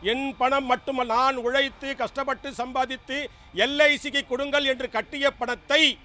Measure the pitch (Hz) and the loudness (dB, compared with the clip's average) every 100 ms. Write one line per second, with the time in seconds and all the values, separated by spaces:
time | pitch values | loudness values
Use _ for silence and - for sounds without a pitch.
0 | 180 240 269 226 254 277 262 247 - 269 | -2 -2 -4 -2 0 0 0 -2 -2 -4
1 | 247 226 262 262 240 262 277 - 277 269 | 0 2 2 0 0 0 0 -4 -8 -6
2 | 226 - 277 262 277 247 254 254 262 262 | -6 -4 -4 -4 -6 -8 -6 -2 -2 -4
3 | - 269 285 - - 165 233 285 294 285 | -8 -8 -8 -12 -14 0 0 4 4 4
4 | 285 277 277 254 277 285 277 254 254 226 | 0 -4 -2 -4 0 0 2 0 -2 -4
5 | 220 294 277 269 247 240 - 285 311 233 | -4 0 -2 0 -6 -6 0 4 4 2